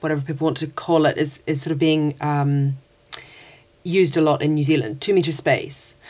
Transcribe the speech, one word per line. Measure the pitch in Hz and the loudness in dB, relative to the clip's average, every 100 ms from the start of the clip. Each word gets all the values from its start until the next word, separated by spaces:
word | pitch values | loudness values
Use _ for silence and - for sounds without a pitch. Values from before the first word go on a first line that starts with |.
whatever | 160 147 | -4 -4
people | 135 139 160 | -4 -2 -2
want | 160 | -2
to | 151 | -6
call | - - 165 147 | -8 0 2 4
it, | - | 2
is, | 147 - - | -2 -4 -6
is | 147 | -4
sort | - | -2
of | 147 | 0
being, | 160 156 151 139 | 2 2 0 -2
um, | 147 147 139 143 139 135 _ _ - - - - - - _ _ | -2 0 2 2 0 -2 _ _ -18 -18 -18 -20 -20 -20 _ _
used | 175 185 170 165 | -2 2 2 4
a | |
lot | 156 143 | 2 2
in | 151 | 2
New | 151 | 2
Zealand, | 143 151 110 - | 2 2 0 -4
two-metre | - 196 160 | 0 2 2
space. | 147 151 123 - - - - | -2 0 0 -2 -12 -16 -20